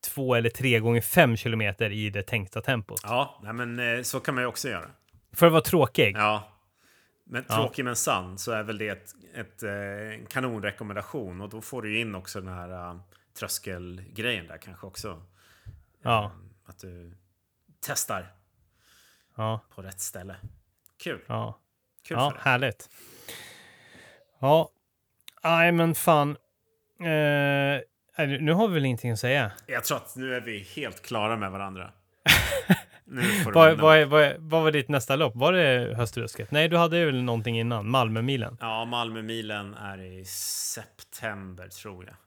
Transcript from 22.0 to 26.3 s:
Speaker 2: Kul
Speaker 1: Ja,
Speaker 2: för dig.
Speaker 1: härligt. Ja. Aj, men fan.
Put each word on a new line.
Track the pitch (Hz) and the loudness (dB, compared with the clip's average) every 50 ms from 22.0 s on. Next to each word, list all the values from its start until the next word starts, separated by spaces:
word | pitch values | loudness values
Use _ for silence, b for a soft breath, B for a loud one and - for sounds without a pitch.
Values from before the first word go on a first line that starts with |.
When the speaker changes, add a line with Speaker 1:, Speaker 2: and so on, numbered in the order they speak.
| _ - | _ -6
Speaker 2:
Kul | 165 | 0
Speaker 1:
Ja, | 135 131 143 | 2 2 0
Speaker 2:
för | 139 | 0
dig. | - - | -2 0
Speaker 1:
härligt. | 139 127 123 135 127 104 _ - - B B B B B B B B B B B B B B B B B B B B B B B B B B B B _ _ | 0 2 2 0 -2 -4 _ -14 -20 B B B B B B B B B B B B B B B B B B B B B B B B B B B B _ _
Ja. | 135 135 147 160 156 - _ _ _ _ _ _ _ _ _ _ _ - _ _ _ | 2 4 4 4 4 0 _ _ _ _ _ _ _ _ _ _ _ -20 _ _ _
Aj, | 165 170 165 165 170 170 | 2 4 6 6 6 6
men | 170 170 165 160 | 4 4 2 2
fan. | - - - 165 151 143 143 | 2 4 6 6 6 6 2